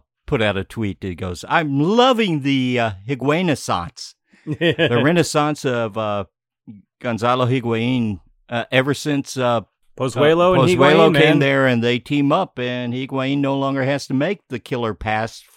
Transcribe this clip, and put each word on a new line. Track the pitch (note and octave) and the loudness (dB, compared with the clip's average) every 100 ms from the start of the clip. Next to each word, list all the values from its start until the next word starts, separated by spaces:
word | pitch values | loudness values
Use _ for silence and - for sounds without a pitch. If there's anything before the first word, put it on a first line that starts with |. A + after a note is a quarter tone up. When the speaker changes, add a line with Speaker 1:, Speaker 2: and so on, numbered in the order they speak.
| _ _ - | _ _ -4
Speaker 1:
put | A2+ | 0
out | G#2+ G2 | 0 -2
a | |
tweet | F#2 - G#2+ F2+ | -6 -6 -6 -6
that | G2 E2+ | -10 -8
goes, | F#2 F2 - | -10 -10 -2
"I'm | D#3 D#3 C#3 | -2 0 0
loving | D#3 A3+ B3+ A3+ G#3+ D3+ | 0 2 2 2 0 -2
the, | C3+ C#3 B2+ B2 | 0 0 0 0
uh, | A2+ F#2+ G#2 | -2 -4 -8
Higuainazance." | C3+ C3 D#3+ F#3 C3 - G2 F2 - - _ _ _ | -6 -2 0 0 -2 -2 -4 -6 -14 -20 _ _ _
Speaker 2:
<laughs> | |
Speaker 1:
The | - C#3+ E3+ C#3+ D#3+ A#2+ | -10 -2 0 2 2 2
renaissance | C#3+ F3 D3 D#3 D3 D3 | 2 2 2 0 -2 -2
of, | C#3 A#2+ A2+ G#2+ | -4 -2 -4 -4
uh, | G#2+ G2+ F#2+ _ _ _ - G2+ _ _ | -4 -4 -6 _ _ _ -20 -20 _ _
Gonzalo | B2 A2 A#2+ B2+ B2 | -6 -2 0 2 0
Higuain, | C3 A#2 A2+ A#2+ B2+ A2+ G2 _ _ - | 0 -2 -2 0 0 -2 -4 _ _ -10
uh, | A#2+ - | -8 -2
ever | C3 C3+ | 0 2
since, | C#3 D3+ C#3+ - C3 | -2 -2 -4 -4 -2
uh, | B2 A#2 F#2 _ _ - | 0 0 -4 _ _ -8
Speaker 2:
Pozuelo | C3 - D3 E3 F3 F3+ | -4 2 4 4 4 4
Speaker 1:
uh, | |
Speaker 2:
and | B2+ | 4
Speaker 1:
Pozuelo | - C#3+ D#3+ D#3+ | 6 6 6 6
Speaker 2:
Higuain, | D#3+ | 6
Speaker 1:
came | D#3 | 4
Speaker 2:
man. | D3+ | 4
Speaker 1:
there | C#3 C#3 C3 | 2 2 2
and | A#2+ | 2
they | A#2+ B2 | 2 0
team | - C#3+ C#3+ | -2 0 2
up, | E3 G3 - | 0 -2 -6
and | B2 B2 B2 | -6 -6 -6
Higuain | B2 C3 C3+ C3 C#3+ | -6 -6 -4 -4 -2
no | C#3 C#3 | -2 -2
longer | C#3 C3+ | -2 -2
has | C3 C#3+ - | -2 -4 -4
to | |
make | C3 D#3 G3+ - | -2 -2 -6 -8
the | A#2+ | -12
killer | - B2+ A2+ | -6 -4 -4
pass | G2 A2+ A2 A2+ - _ | -4 -4 -4 -4 -10 _